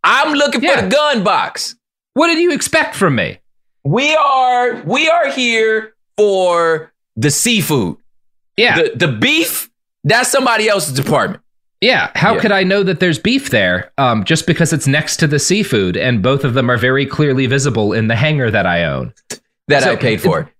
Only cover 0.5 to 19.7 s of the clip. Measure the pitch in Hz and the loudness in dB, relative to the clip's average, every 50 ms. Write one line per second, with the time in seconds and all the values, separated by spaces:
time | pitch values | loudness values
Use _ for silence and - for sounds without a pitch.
0.5 | - 233 247 339 320 - 202 185 214 294 302 294 277 226 180 202 185 139 87 - | 0 -2 0 0 0 0 0 0 0 0 2 0 0 0 0 0 0 0 -2 -4
1.5 | - - - - - _ _ _ _ _ _ _ _ 247 320 339 330 311 349 349 | -6 -10 -12 -12 -12 _ _ _ _ _ _ _ _ 0 0 0 2 0 0 0
2.5 | 294 254 - - - 320 294 311 - - 202 170 135 110 87 65 - - _ _ | 0 -2 -4 -2 0 0 -2 -2 -2 -2 0 0 0 0 -2 -4 -6 -14 _ _
3.5 | _ _ _ _ _ _ _ 139 160 233 277 294 311 311 294 277 269 262 254 254 | _ _ _ _ _ _ _ -2 -2 0 0 0 0 2 0 2 2 0 0 0
4.5 | 247 247 247 240 233 - - 151 220 277 311 320 330 349 320 277 269 269 254 240 | 0 0 0 -2 -4 -6 -6 -4 -2 0 2 2 2 2 0 -2 -2 -2 -2 0
5.5 | 233 226 220 220 220 220 220 220 _ _ _ _ _ - 214 208 196 190 185 180 | 0 0 2 2 0 -2 -4 -8 _ _ _ _ _ 0 2 2 2 2 2 2
6.5 | 175 170 170 165 160 156 156 - _ _ _ _ _ 110 113 151 143 - - 240 | 2 2 2 0 0 -2 -4 -12 _ _ _ _ _ -2 0 0 0 0 0 0
7.5 | 240 208 147 139 156 135 98 85 - - _ _ _ _ _ _ _ _ _ _ | 0 0 0 0 -2 -2 -2 -4 -6 -12 _ _ _ _ _ _ _ _ _ _
8.5 | _ - 220 240 160 - 165 226 226 220 180 156 120 208 233 254 302 320 330 - | _ 0 2 2 2 2 0 -2 0 -2 -2 -2 0 0 0 0 0 0 -2 -2
9.5 | - - - _ _ _ _ _ _ _ - 147 214 233 254 247 - 277 262 240 | -6 -8 -10 _ _ _ _ _ _ _ 0 2 2 2 2 2 0 0 2 2
10.5 | 233 214 214 214 208 196 - - 131 135 131 - 151 131 104 95 92 - _ _ | 0 2 2 0 0 0 -2 -4 -4 -4 -2 0 0 0 0 -2 -4 -10 _ _
11.5 | _ _ _ _ _ _ 190 233 254 147 87 - - - 160 208 226 - - 214 | _ _ _ _ _ _ 0 0 2 0 -2 -4 -2 0 0 2 2 2 2 2
12.5 | 202 190 190 185 196 202 196 180 185 - 185 180 160 - - 214 247 269 269 - | 2 2 2 2 2 2 0 0 0 0 0 0 0 0 0 -2 -2 -2 -2 0
13.5 | 127 110 98 90 90 90 - - _ - 135 123 117 110 95 - 160 156 - - | 0 2 2 2 0 -2 -4 -8 _ 0 0 2 2 0 0 0 -2 0 0 -2
14.5 | 170 - 170 - 170 151 - 135 135 151 151 - - - 170 147 147 143 - - | 0 0 0 0 0 -2 0 0 0 0 -2 -4 -2 -2 0 0 0 0 0 0
15.5 | 185 208 202 - 135 107 95 90 85 - - 127 123 110 92 123 139 139 - 135 | 0 0 0 0 0 0 0 0 -2 -2 -2 0 0 0 2 2 0 2 0 0
16.5 | 117 135 123 120 123 113 110 127 131 139 139 135 - - 151 143 131 131 135 123 | 0 0 0 2 0 2 2 0 0 0 -2 -2 0 0 0 2 2 0 0 0
17.5 | 135 139 131 143 107 110 107 101 95 113 110 110 117 107 143 156 156 143 127 113 | 0 0 0 0 0 0 0 0 0 0 0 0 0 0 2 0 0 0 0 0
18.5 | 101 104 92 87 87 85 85 78 69 65 64 - - _ _ _ - - _ _ | 0 0 0 0 0 0 0 -2 -2 -4 -6 -8 -12 _ _ _ -18 -18 _ _
19.5 | _ _ _ - | _ _ _ 0